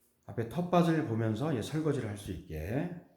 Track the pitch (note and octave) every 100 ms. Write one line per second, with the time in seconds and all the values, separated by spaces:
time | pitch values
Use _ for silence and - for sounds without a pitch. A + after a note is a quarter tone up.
0 | _ _ - G#2+ A2+ D#3 F3 F3 E3+ D#3+
1 | A2+ A2 A2+ G#2+ D3+ B2+ G2 D#3 D#3 C3+
2 | A2 G2+ - E2+ - D#2 E2 B2+ F3 F3
3 | -